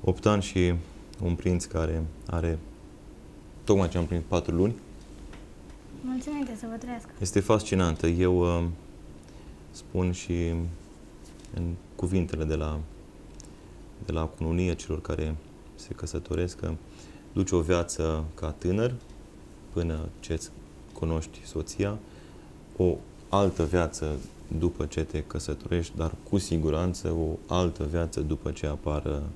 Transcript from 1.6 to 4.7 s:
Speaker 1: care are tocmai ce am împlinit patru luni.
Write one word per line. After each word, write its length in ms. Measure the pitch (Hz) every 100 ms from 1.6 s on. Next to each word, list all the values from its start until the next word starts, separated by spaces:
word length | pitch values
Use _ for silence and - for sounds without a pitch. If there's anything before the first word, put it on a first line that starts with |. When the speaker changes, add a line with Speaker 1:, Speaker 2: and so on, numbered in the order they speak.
| -
Speaker 1:
care 380 | 82 80 82 80 - -
are 300 | 85 85 80 - - - - - - - - - -
tocmai 260 | - 98 87
ce 60 | 90
am 60 |
împlinit 240 | 85 87 80
patru 300 | 90 85 85
luni. 200 | 98